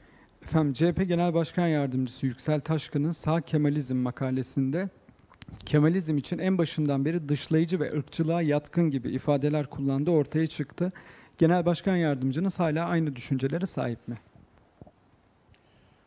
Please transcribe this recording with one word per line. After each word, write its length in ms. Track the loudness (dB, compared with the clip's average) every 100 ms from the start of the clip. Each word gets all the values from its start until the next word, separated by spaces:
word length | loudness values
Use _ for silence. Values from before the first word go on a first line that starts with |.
| -20 -20 -20 _
Efendim, 300 | -2 0 2
C 140 | 2 0
H 60 |
P 100 | 2
Genel 300 | 0 2 2
Başkan 340 | 0 0 0 2
Yardımcısı 580 | 2 0 -2 -4 -4 -4
Yüksel 360 | -4 -2 -2
Taşkın'ın 500 | 0 -2 -2 -2 -2
Sağ 300 | -2 0 0
Kemalizm 560 | 0 0 2 0 -2 -2
makalesinde, 920 | -2 -2 -2 -2 -2 -2 0 -2 -4 -8 -20 -20 _ -20 -20 -16 0
"Kemalizm 520 | 4 4 4 0 -2
için 200 | -2 -2
en 200 | 0 2
başından 480 | 0 0 0 2 0
beri 240 | -2 -2
dışlayıcı 500 | -2 2 2 2 0
ve 140 | -2
ırkçılığa 480 | -2 -4 -2 0 2
yatkın" 480 | 2 0 0 0 2
gibi 200 | 0 -2
ifadeler 600 | -2 0 2 2 0 -2
kullandığı 420 | -4 -2 0 2
ortaya 360 | 2 2 0 -2
çıktı. 440 | -4 -8 -4 -4 -4 -16 -20 -20 2
Genel 280 | 4 4 2
Başkan 300 | 0 2 2
Yardımcınız 640 | 2 0 0 0 -2 0
hala 260 | 0 0 0
aynı 300 | 0 0 -4
düşüncelere 500 | -4 -2 0 -2 -4
sahip 420 | -4 -4 -6 -10
mi? 80 | -12 -14 -20 -20 _ _ _ -20 _ _ _ _ _ _ _ _ _ _ _